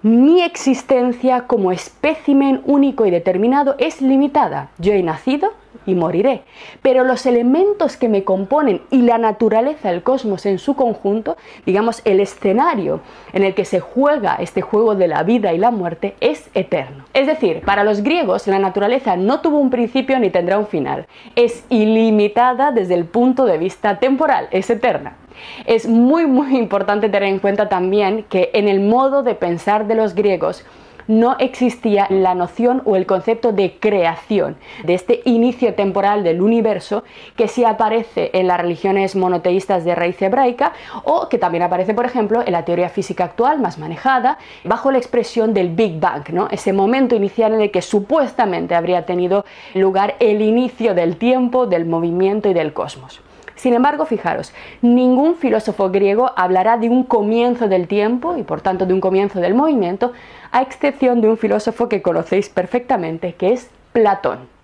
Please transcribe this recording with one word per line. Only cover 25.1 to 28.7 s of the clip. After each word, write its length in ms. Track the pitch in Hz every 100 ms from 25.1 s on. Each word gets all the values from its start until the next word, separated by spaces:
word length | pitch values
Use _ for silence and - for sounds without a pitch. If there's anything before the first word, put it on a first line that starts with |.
| - - - - - -
Es 200 | 226 226
muy, 400 | 226 247 320 320
muy 300 | 254 277 262
importante 540 | 214 196 190 208 214
tener 180 | 196 196
en 100 | 196
cuenta 300 | 202 202 196
también 560 | 190 185 202 196 220
que 260 | 214 190 180
en 140 | 220
el 120 | 208